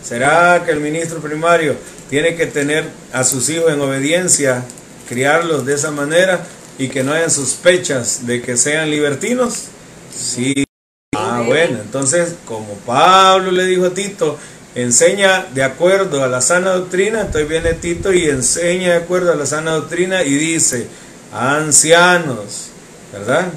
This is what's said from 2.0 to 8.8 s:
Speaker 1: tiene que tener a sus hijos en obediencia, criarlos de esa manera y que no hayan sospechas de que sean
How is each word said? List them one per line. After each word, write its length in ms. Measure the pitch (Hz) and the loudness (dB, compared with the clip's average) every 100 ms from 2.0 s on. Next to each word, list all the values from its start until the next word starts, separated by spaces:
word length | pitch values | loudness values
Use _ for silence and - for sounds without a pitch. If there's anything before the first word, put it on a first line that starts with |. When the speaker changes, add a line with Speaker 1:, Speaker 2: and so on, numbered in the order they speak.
| - | -4
Speaker 1:
tiene 260 | 139 165 165 | 0 0 -2
que 100 | 147 | -2
tener 380 | 147 143 156 156 - - | -2 0 -2 -4 -14 -8
a 120 | 123 | -2
sus 240 | 127 135 131 | -2 -2 -2
hijos 200 | 165 165 | 0 0
en 80 | 147 | 2
obediencia, 840 | 139 135 139 175 185 - 135 123 123 - - - - | -2 -2 0 0 2 0 0 0 -6 -16 -20 -20 -10
criarlos 580 | 123 139 160 170 147 127 | -2 2 2 0 -2 0
de 80 | |
esa 160 | 143 156 | -2 -2
manera 500 | 147 143 165 190 175 - - - - | -4 0 2 2 0 -4 -18 -20 -8
y 100 | 131 | -6
que 140 | 131 | -2
no 100 | 131 | -2
hayan 180 | 156 165 | 0 0
sospechas 960 | 143 131 - 175 180 180 135 113 - 120 | -2 -4 2 2 2 0 -4 -4 -6 -4
de 140 | 120 | -4
que 160 | 120 123 | -2 -2
sean 340 | 147 156 | 0 0